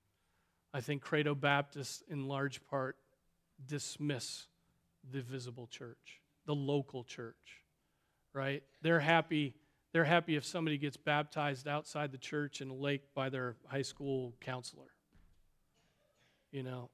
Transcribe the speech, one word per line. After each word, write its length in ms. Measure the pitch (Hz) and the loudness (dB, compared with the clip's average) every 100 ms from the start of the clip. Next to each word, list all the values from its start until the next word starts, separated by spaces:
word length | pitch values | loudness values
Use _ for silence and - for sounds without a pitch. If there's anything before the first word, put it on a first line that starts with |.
| _ _ _ _ _ _ _ | _ _ _ _ _ _ _
I 80 | 139 | -6
think 200 | 123 143 | -2 -4
Credo 340 | - 151 147 143 | 2 4 4 4
Baptists, 680 | 143 143 143 147 131 - - | 4 4 2 -4 -8 -10 -8
in 180 | 151 135 | -6 -4
large 380 | 139 139 127 - | -2 -2 -4 -4
part, 320 | 139 131 - _ _ _ _ _ - 135 | -2 -2 -6 _ _ _ _ _ -18 -8
dismiss 800 | 147 - - 147 135 - - - _ _ _ _ _ 131 | -6 -6 -6 -4 -2 -4 -10 -14 _ _ _ _ _ -10
the 100 | 135 | -8
visible 460 | 123 131 123 120 117 | -8 -8 -10 -12 -14
church, 520 | - 123 113 - - _ _ - | -14 -16 -16 -20 -20 _ _ -2
the 80 | 147 | 0
local 480 | 139 143 139 131 | 2 0 0 -8
church, 600 | 120 - 117 - - - _ _ _ _ _ _ _ | -10 -10 -12 -12 -20 -20 _ _ _ _ _ _ _
right? 300 | 139 135 143 - _ | -4 -2 -2 -6 _
They're 180 | 160 170 | 4 6
happy, 540 | 147 165 160 151 143 - _ _ _ | 8 6 6 2 0 -4 _ _ _
they're 100 | 165 | 4
happy 320 | 151 170 165 151 | 6 6 6 0
if 80 | |
somebody 360 | - 180 160 147 | 0 -2 0 0
gets 180 | 143 127 | -2 -4
baptized 680 | - 147 151 - 147 135 143 | 0 2 2 0 -2 -2 -2
outside 440 | 147 156 147 147 | -4 -4 -4 -4
the 60 | 131 | -6
church 420 | - 151 147 - | -4 -2 -2 -6
in 100 | 135 | -8
a 40 | |
lake 300 | 131 143 143 - | -4 0 0 -2
by 160 | - 135 | -4 -2
their 260 | 131 127 117 - | -2 -4 -6 -6
high 160 | 139 | -4
school 500 | 135 - 139 135 123 120 | -4 -4 -4 -2 -4 -8
counselor, 500 | - 127 123 - 135 _ _ - - - _ _ _ _ _ _ _ _ _ _ _ | -8 -8 -8 -16 -20 _ _ -20 -20 -20 _ _ _ _ _ _ _ _ _ _ _
you 120 | 139 | -8
know? 260 | 127 127 123 | -6 -8 -10